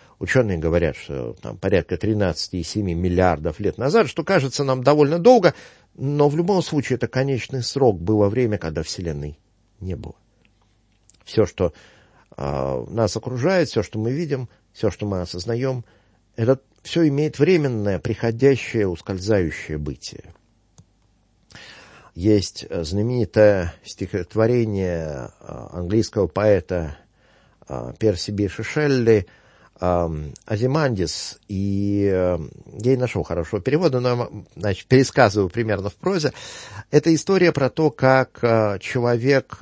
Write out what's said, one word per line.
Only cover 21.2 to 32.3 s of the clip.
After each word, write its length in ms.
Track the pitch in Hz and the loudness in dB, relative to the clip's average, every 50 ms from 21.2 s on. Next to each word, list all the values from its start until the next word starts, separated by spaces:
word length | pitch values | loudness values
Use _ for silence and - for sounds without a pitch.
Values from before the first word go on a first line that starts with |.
| _ _ _ _ _ _ - - - - - - - - - - - - - | _ _ _ _ _ _ -20 -20 -20 -20 -20 -20 -20 -20 -20 -20 -20 -18 -8
Есть, 520 | - 87 107 107 101 92 - - - - - | -2 2 4 4 4 2 -2 -8 -14 -12 -8
э, 140 | - 90 | -6 -6
знаменитое 920 | 82 78 90 101 107 120 127 123 110 92 - 110 107 104 101 95 87 85 - - - | -6 -4 -2 -2 -2 -2 -2 -2 -2 0 4 6 6 6 6 4 0 -4 -8 -12 -18
стихотворение, 1500 | - - - 98 90 - 98 87 - - 107 110 113 123 123 117 110 104 98 95 90 87 82 80 78 73 65 60 - - _ | -16 -12 -12 -10 -6 -6 -6 -6 -4 -2 0 2 2 2 2 0 0 -2 -2 -2 -2 -2 -4 -6 -6 -8 -10 -10 -14 -16 _
а, 300 | - - - 64 55 - | -16 -14 -14 -14 -14 -12
английского 540 | - 87 87 87 101 113 107 - - 104 95 | -10 -8 -6 -2 0 0 0 0 0 -2 -2
поэта, 680 | 82 - 98 104 107 101 92 - - 92 87 80 73 73 - _ _ _ _ _ _ _ _ _ _ _ _ _ - | -2 0 0 4 4 4 4 2 -2 -4 -4 -4 -6 -8 -12 _ _ _ _ _ _ _ _ _ _ _ _ _ -12
а, 240 | 69 64 60 64 - - | -10 -10 -10 -10 -6 0
Перси 340 | 110 107 98 90 - - | 0 0 0 0 -4 -6
Биши 320 | 104 98 101 92 - - 110 | -4 -2 -2 -2 -4 -6 -10
Шелли, 640 | - - 151 151 147 135 127 117 117 113 104 98 - _ _ _ _ _ _ _ _ _ - | -6 -4 -2 0 2 2 2 4 4 4 4 4 -2 _ _ _ _ _ _ _ _ _ -4
ам, 520 | 90 90 90 87 85 82 80 76 76 71 - - _ | 0 2 2 2 0 -2 -4 -6 -8 -10 -14 -14 _
"Азимандис", 920 | - 110 101 120 127 135 160 156 135 117 95 87 80 - - - - - - _ | -6 -4 -2 0 0 0 2 0 0 0 -2 -2 -4 -4 -8 -12 -14 -16 -16 _
и, 640 | - 104 95 98 101 98 98 101 101 101 101 101 98 | -8 -6 -4 -2 -2 -2 -2 -2 -2 0 0 0 2
э, 260 | 95 92 90 90 | 2 2 2 0